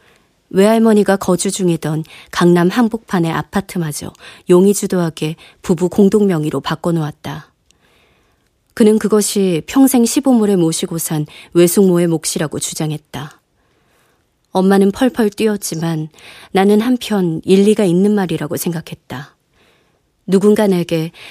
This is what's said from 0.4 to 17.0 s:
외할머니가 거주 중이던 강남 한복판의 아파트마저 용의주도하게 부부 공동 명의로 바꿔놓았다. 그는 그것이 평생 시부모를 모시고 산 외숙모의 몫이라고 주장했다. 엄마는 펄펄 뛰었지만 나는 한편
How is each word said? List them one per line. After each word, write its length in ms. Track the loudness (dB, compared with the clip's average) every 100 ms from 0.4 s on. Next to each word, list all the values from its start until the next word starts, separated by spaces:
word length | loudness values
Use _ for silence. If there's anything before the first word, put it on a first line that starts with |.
| -4
외할머니가 680 | 2 2 4 4 2 2 0
거주 340 | 0 -2 -2
중이던 520 | -2 -2 -2 -4 -6 -8 -16 -12
강남 380 | 0 2 4 2
한복판의 600 | 0 -2 -2 -6 -4 -2
아파트마저 800 | -4 -4 -6 -6 -6 -6 -8 -14 -18 -20 -12 2
용의주도하게 840 | 4 4 2 -2 -2 -2 -4 -8 -8 -16 _
부부 280 | -4 -2 0
공동 360 | 2 4 4 2
명의로 340 | 0 -2 -4
바꿔놓았다. 920 | -6 -6 -2 -2 -4 -8 -12 -14 -16 _ _ _ _ _ _ _ _ _ _ _ _
그는 240 | 0 2 2
그것이 640 | 0 -2 -2 -2 -2 -4 -4
평생 380 | 0 2 2 0
시부모를 520 | 0 0 2 2 0
모시고 400 | 0 -2 -6 -8
산 300 | -6 -6 -6 -12 -4
외숙모의 540 | 2 2 4 4 4 0
몫이라고 500 | -2 -4 -6 -6 -8
주장했다. 840 | -10 -6 -6 -8 _ -14 -14 _ _ _ _ _ _ _ _ _ _ _ _
엄마는 400 | 0 4 4 2
펄펄 380 | 2 -2 0 -2
뛰었지만 800 | 0 -2 -2 -6 -6 -4 -4 -8 _ -20 -20 -4
나는 300 | 2 4 2
한편 600 | 2 -2